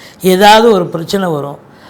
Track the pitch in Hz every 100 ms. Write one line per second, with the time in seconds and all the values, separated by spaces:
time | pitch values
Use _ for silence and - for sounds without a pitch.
0 | - - 185 185 208 220 233 196 175 165
1 | 160 202 180 151 143 151 _ - -